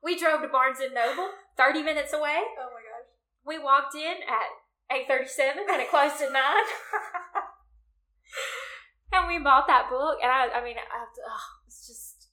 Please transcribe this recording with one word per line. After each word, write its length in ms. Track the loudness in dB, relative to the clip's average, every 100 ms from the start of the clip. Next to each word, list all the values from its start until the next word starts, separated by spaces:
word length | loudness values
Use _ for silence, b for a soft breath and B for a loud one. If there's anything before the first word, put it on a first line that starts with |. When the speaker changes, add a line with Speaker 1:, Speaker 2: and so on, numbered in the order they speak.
| -2
Speaker 1:
We 80 |
drove 320 | 0 2 2 0
to 20 |
Barnes 240 | 2 2 2
and 160 | -6
Noble, 400 | 0 0 0 -6 -8 _ 2
thirty 240 | 4 4
minutes 320 | -2 -2 -2
away. 240 | -2 0 0
Speaker 2:
Oh 320 | -2 -8 -12
my 160 | -14 -16
gosh. 240 | -18 -18 _ _ _
Speaker 1:
We 160 | -10 -6
walked 400 | 4 4 4 -6
in 240 | -6 -6 -2
at 240 | -2 -2 -10 _ _ _
eight 160 | -4 0
thirty-seven 560 | -2 -2 0 0 0 -2
and 160 | -2
it 80 | 2
closed 320 | 4 2 0
at 80 | -2
nine. 400 | 0 2 2 0
<laughs> 720 | -6 -6 -8 -6 -12 -6 -8 -8 -16 _ _ _ _ _ _ _ B B B B B B _ _
And 160 | 2 2
we 140 | 0
bought 240 | 6 6 8
that 180 | 4 4
book. 300 | -2 0 0
And 80 | 2
I, 220 | 2 2
I 100 | -2
mean, 140 | -6 -10
I, 300 | -12 -12 -12
ugh, 400 | -14 -12 -12 -12 -18 _
it's 220 | -20 -20
just 400 | -18 -20 -20 _